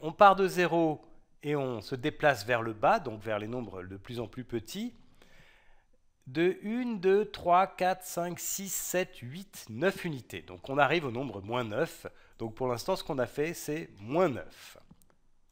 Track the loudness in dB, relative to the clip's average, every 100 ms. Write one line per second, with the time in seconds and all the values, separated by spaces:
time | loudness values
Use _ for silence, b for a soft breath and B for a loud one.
0 | -6 8 8 8 2 2 2 4 2 0
1 | -8 -20 _ _ -4 -2 -2 -4 -6 -4
2 | -4 2 2 4 2 0 0 2 4 4
3 | 0 -8 -4 -4 -2 -6 -6 -10 -10 -12
4 | -10 -8 -8 -8 -6 -6 -6 -8 -10 -12
5 | -20 b b b b b b b b _
6 | _ _ -8 0 2 2 -4 -4 -2 0
7 | 4 4 4 -2 4 6 4 2 0 0
8 | -4 -6 -6 -6 -6 -6 -6 -6 -2 -2
9 | -2 -6 -14 -12 -14 -18 -12 0 0 0
10 | -6 -6 -8 -12 -12 -14 -4 4 4 4
11 | 0 -4 -6 -8 -4 -4 -2 -2 -2 -4
12 | -16 b b b -8 -4 -2 -2 -2 -4
13 | -2 -2 -2 -2 -4 -4 -6 -6 -6 -14
14 | -2 2 2 2 -8 -16 -20 -20 -20 -20
15 | -20 _ _ _ _